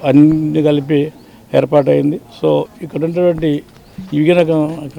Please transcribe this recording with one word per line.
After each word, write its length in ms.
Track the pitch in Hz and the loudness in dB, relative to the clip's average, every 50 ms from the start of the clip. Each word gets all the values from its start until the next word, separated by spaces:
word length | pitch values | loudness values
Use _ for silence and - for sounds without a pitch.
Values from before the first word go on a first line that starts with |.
| - | -2
అన్నీ 580 | 139 131 147 151 156 160 156 156 151 151 156 | 2 4 6 6 4 4 0 -2 -2 -2 0
కలిపి 500 | 147 151 147 147 139 143 156 143 147 156 - - - - - - - - - | 0 0 0 0 -2 -2 -2 -2 -2 -2 -6 -14 -20 -20 -20 -20 -10 -2 0
ఏర్పాటైంది. 680 | 139 139 131 151 147 135 147 - - 139 147 156 147 - - - - - | 0 0 2 2 2 2 2 2 0 0 -2 -4 -6 -10 -16 -10 -4 -2
So, 200 | 156 151 147 151 - - - | 0 0 0 -2 -6 -10 -16
ఇక్కడ 220 | 185 147 - 156 156 | -14 -10 -8 -6 -6
ఉన్నటువంటి 580 | 165 165 180 180 175 165 156 165 156 147 147 - - - - - - - - 190 - | -4 -2 0 0 0 0 0 -2 -2 -2 -4 -6 -12 -20 -20 -20 -20 -18 -18 -12 -6
ఇవి 220 | 147 147 156 160 175 | -4 0 2 2 2
కనుక 120 | 180 165 156 165 156 151 151 165 - 147 135 - | 2 2 2 0 0 -2 -2 -6 -10 -12 -14 -14